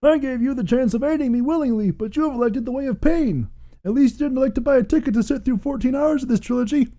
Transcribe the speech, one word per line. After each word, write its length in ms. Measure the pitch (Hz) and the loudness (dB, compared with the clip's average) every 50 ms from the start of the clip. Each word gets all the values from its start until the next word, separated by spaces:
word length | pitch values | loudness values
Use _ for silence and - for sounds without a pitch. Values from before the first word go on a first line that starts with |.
I 160 | - 285 311 311 | 4 4 2 2
gave 240 | 269 269 254 247 | 0 -4 -4 -2
you 100 | 226 262 | -2 -2
the 100 | 277 254 | -2 -2
chance 300 | 240 165 - 247 262 240 | -2 0 0 2 2 2
of 100 | 190 233 | 0 0
aiding 300 | 254 285 320 302 294 262 | 0 0 0 0 0 0
me 80 | 233 240 | 0 0
willingly, 500 | 247 269 320 330 302 262 233 214 214 196 | 0 0 0 0 0 0 0 0 0 -2
but 260 | 170 - 220 220 202 | -2 -2 -4 -6 -2
you 80 | 294 311 | -2 -2
have 100 | 311 277 | -2 0
elected 320 | 240 240 240 208 262 233 | 0 -2 0 0 -2 -4
the 60 | 226 | -4
way 140 | 247 262 277 | -6 -6 -4
of 140 | 269 240 - | -4 -4 0
pain. 480 | - 302 311 339 311 254 180 135 117 95 - - - - - - | 2 2 2 4 2 0 0 -2 -4 -6 -8 -14 -20 -20 -20 -12
At 100 | _ 185 | _ -4
least 280 | 214 262 285 254 233 - | 0 4 4 2 2 2
you 60 | 294 | -4
didn't 100 | 294 262 | -2 0
elect 200 | 254 262 269 - | 0 0 0 0
to 40 | - | -2
buy 160 | 233 285 277 | 0 2 4
a 60 | 262 | 2
ticket 320 | 240 - - 311 - - 208 | 4 4 0 0 0 2 0
to 80 | 226 | 0
sit 220 | 220 - 285 269 - | 0 0 -2 -2 -2
through 140 | - 262 202 | -2 -2 -2
fourteen 360 | - 285 277 262 208 247 262 | -2 -4 -6 -2 -2 -2 0
hours 280 | 277 294 302 311 294 | 2 2 2 2 0
of 60 | 262 254 | 0 0
this 120 | 240 214 | -2 -2
trilogy. 480 | - - 240 247 247 208 277 294 262 - - | 0 -2 -2 -2 -2 0 2 0 0 0 0